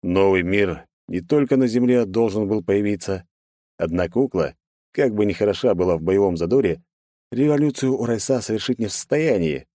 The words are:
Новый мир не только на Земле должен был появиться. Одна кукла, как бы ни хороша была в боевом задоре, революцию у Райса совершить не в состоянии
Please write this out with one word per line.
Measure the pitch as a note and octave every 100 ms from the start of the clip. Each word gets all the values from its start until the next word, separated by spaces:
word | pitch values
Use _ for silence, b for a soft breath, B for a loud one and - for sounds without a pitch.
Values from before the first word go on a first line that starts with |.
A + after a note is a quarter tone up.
Новый | F2 F2+ G2 F#2+
мир | F2 G2+ G2 D#2 - _ -
не | F2
только | E2+ D3 C#3 C3
на | B2+
Земле | A#2 B2 B2 G#2
должен | G#2+ A#2 G2+ G2+
был | G#2+
появиться. | F2 G2 G#2 G#2 - F#2+ F2+ _ _ _ _ _
Одна | E2+ F2 E2+
кукла, | A2+ C3+ F#2 D2 - _ _ _
как | - C#3
бы | G#2 G#2
ни |
хороша | F2+ G#2 F#2+ B2
была | F2+ F2+ E2+
в |
боевом | E2 F#2+ G2 E2+
задоре, | E2+ B2+ G2+ D#2+ _ _ _ _ _
революцию | A#2 D3 D3 D3+ B2+ C3
у | C3+ A#2+
Райса | A2+ - B2+
совершить | A2 A2 - B2
не | A2
в |
состоянии | - - D3 D#3+ G#2+ E2 C#2+ -